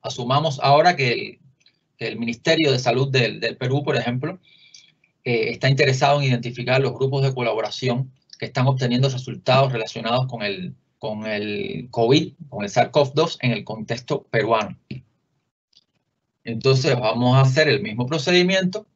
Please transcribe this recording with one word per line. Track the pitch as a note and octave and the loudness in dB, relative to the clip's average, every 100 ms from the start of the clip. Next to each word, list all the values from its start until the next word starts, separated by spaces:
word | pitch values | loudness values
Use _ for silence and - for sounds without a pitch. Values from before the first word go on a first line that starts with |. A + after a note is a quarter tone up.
Asumamos | - - A#2+ C#3 D#3+ - | -10 -8 0 0 0 0
ahora | C3+ C#3+ F3 C#3 | 4 6 6 4
que | B2 | 0
el, | A2+ G#2 - _ _ _ _ _ _ | -2 -4 -14 _ _ _ _ _ _
que | A2+ | -10
el | G#2+ | -6
Ministerio | A#2 A#2 - D#3+ D3+ | -6 -4 0 2 4
de | B2+ | 2
Salud | C#3+ B2+ C3+ | 2 0 2
del, | C3 A2+ G#2+ | 2 0 -2
del | A#2 - | -6 -4
Perú, | B2+ C#3 | -2 -2
por | C#3+ B2+ | 0 -2
ejemplo, | A#2 B2+ D3+ F#3 _ _ _ - _ _ _ _ - | -2 -4 -6 -10 _ _ _ -20 _ _ _ _ -4
eh, | A#2 A2 | -2 -2
está | - C3+ | -2 0
interesado | C3+ C#3+ C3 C#3+ C#3+ | 4 2 4 2 2
en | C#3 | 0
identificar | A#2+ A2+ A#2+ A#2+ C3 | -2 -4 -8 -2 0
los | C3+ | 0
grupos | - C3+ C#3 | -2 -2 0
de | C3+ | 0
colaboración | C3 A#2+ G#2+ G#2+ - B2+ A#2+ C3 _ _ - | 0 -2 -2 -4 -4 -4 -2 -4 _ _ -12
que | - | -6
están | - C3 | 0 0
obteniendo | C3 A#3 B3 C3+ | 2 0 2 2
resultados | C3 - F#2+ - C3 C3+ | 0 -10 -8 2 4 4
relacionados | A#2+ A2 A2+ A2 B2 C3 | 0 -6 -6 -2 -2 -2
con | A#2 | -6
el, | G#2 F#2+ F2+ - _ _ | -6 -6 -10 -14 _ _
con | A2 G#2+ A2 | -10 -8 -6
el | G#2 G#2 G#2 G2 G2 - | -6 -4 -6 -6 -10 -8
covid, | - A#2 D3+ F3+ _ - | -2 4 4 2 _ -14
con | G2+ | -10
el | G#2 | -4
sars | - - | 0 2
cov | D#3 C#3 | 2 0
dos | C#3 E3+ - | 0 -2 -2
en | B2 | -2
el | G#2+ - | -2 -6
contexto | A2+ G#2+ A#2 - C#3 | -12 -8 -8 -6 -6
peruano. | _ A2+ G#2+ A2+ G2+ F#2 _ - _ _ _ _ _ _ _ _ _ _ _ _ _ _ - | _ -2 0 0 -2 -10 _ -16 _ _ _ _ _ _ _ _ _ _ _ _ _ _ -10
Entonces | A#2 C3+ C3+ C#3+ - | -2 2 2 2 0
vamos | D3 A#2 B2 C3 | 0 2 4 6
a | |
hacer | C3+ - D3+ | 4 4 4
el | G#2+ | 2
mismo | - G#2+ B2 | -2 -6 -4
procedimiento. | D#3+ D#3+ F3+ F3+ F#3+ F#3 G#3 - | -2 2 4 4 2 0 -4 -12